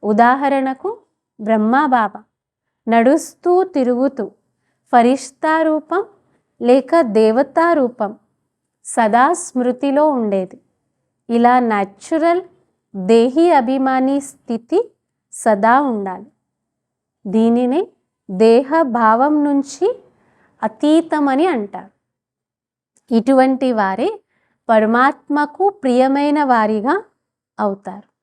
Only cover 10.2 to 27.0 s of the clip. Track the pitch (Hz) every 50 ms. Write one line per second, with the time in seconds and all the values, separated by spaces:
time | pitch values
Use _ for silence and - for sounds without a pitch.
10.2 | 233 214 196 196 185 180 - - _ _ _ _ _ _ _ _ _ _ _ _
11.2 | _ _ 233 233 233 240 247 254 247 233 220 202 196 196 196 _ - - 320 320
12.2 | 311 339 339 359 370 - _ _ _ _ _ _ _ _ _ 190 185 185 226 226
13.2 | 226 262 254 302 330 349 339 285 247 226 262 269 269 262 262 262 262 262 277 285
14.2 | 277 - - _ _ _ 240 226 233 _ - 370 494 - _ _ _ _ _ _
15.2 | _ _ _ - - 233 214 202 202 220 233 269 294 277 240 214 202 190 185 185
16.2 | 202 262 _ _ _ _ _ _ _ _ _ _ _ _ _ _ _ _ _ _
17.2 | _ 208 180 220 226 226 233 240 247 247 254 320 403 - _ _ _ _ _ _
18.2 | _ _ 196 185 220 226 226 240 277 262 294 320 330 269 220 240 226 220 220 233
19.2 | 262 294 302 302 294 294 285 277 277 277 - - 349 415 508 494 - _ _ _
20.2 | _ _ _ _ _ _ _ _ - 220 220 _ - 294 311 330 330 320 - 302
21.2 | 294 277 262 269 320 370 330 240 208 202 - 185 185 196 _ _ _ _ _ _
22.2 | _ _ _ _ _ _ _ _ _ _ _ _ _ _ _ _ _ _ 247 226
23.2 | 220 247 269 262 262 262 262 254 285 254 247 220 202 190 190 - 254 370 453 403
24.2 | _ _ _ _ _ _ _ _ _ - 233 220 214 214 226 240 254 277 294 -
25.2 | _ _ 294 294 294 294 294 - 370 403 403 - - 269 247 247 254 269 269 277
26.2 | 285 294 285 302 294 269 247 233 220 214 220 214 202 254 311 392